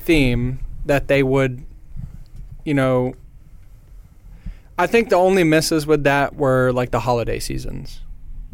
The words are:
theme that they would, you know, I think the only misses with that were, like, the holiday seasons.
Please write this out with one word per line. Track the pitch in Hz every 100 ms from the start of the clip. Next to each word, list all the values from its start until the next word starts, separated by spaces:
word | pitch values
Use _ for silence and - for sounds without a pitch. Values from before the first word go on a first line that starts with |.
theme | - 156 131 120 123 127 - - -
that | 143 127
they | 139
would, | 135 135 135 127 - - - - - - - - - -
you | -
know, | 143 131 127 127 - - - - - - - - - - - - - - - - -
I | 175
think | 233 226
the | 180
only | 185 190
misses | 165 156 156 160 147
with | 151
that | 143 139 139
were, | - 139 131 127
like, | 127 123
the | 120
holiday | 113 120 113 113
seasons. | - 131 - 92 - - - - - - -